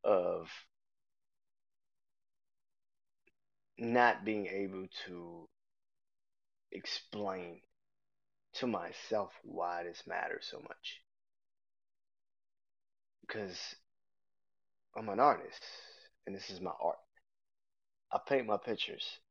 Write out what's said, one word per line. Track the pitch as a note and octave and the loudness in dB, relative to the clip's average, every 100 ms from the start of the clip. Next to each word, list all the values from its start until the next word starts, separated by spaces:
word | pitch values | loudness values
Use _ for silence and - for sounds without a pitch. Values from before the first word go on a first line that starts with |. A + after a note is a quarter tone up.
of | - G2 F2 E2+ E2+ - - _ _ _ _ _ _ _ _ _ _ _ _ _ _ _ _ _ _ _ _ _ _ _ _ _ _ _ _ _ _ - | 6 6 6 0 -4 -14 -18 _ _ _ _ _ _ _ _ _ _ _ _ _ _ _ _ _ _ _ _ _ _ _ _ _ _ _ _ _ _ -4
not | A#2 A#2+ A#2+ G#2+ G2+ | 4 8 8 6 2
being | G#2+ F#2+ | 0 0
able | G2 G2 F#2+ F#2 - - | 0 -2 -4 -8 -10 -10
to | F2 F2 E2+ - _ _ _ _ _ _ _ _ _ _ _ _ | -10 -10 -14 -18 _ _ _ _ _ _ _ _ _ _ _ _
explain | F#2 - - - G#2 G2+ F#2 F2 - _ _ _ _ _ _ _ _ _ | -10 -6 -8 -8 -4 -2 -2 -6 -12 _ _ _ _ _ _ _ _ _
to | - B2 | -2 0
myself | G2 E2+ - - G#2+ F#2+ - | 0 -2 -10 -2 0 0 -6
why | - - F2 F2 | -10 -2 0 0
this | F2 E2+ - | -4 -8 -4
matters | F2 - - - | -2 -2 -4 -6
so | - | -10
much. | - - - - _ _ _ _ _ _ _ _ _ _ _ _ _ _ _ _ _ _ _ _ _ _ | -12 -10 -10 -12 _ _ _ _ _ _ _ _ _ _ _ _ _ _ _ _ _ _ _ _ _ _
Because | - A2 G2 F2 - - _ _ _ _ _ _ _ _ _ _ _ - | -8 -4 -4 -6 -10 -12 _ _ _ _ _ _ _ _ _ _ _ -8
I'm | A2 | -2
an | G2+ | 8
artist, | C#3+ - - - - - - - - _ - | 8 8 0 -12 -14 -14 -16 -20 -20 _ -8
and | G2 | -6
this | - | -6
is | F#2 | -4
my | F2+ - | -4 0
art. | E2+ - - _ _ _ _ _ _ _ _ _ _ | 0 0 -10 _ _ _ _ _ _ _ _ _ _
I | - | -2
paint | - C#3 A2+ | 4 2 4
my | G2+ | 2
pictures | - G#2+ - - - - _ | 2 -2 -2 -4 -8 -10 _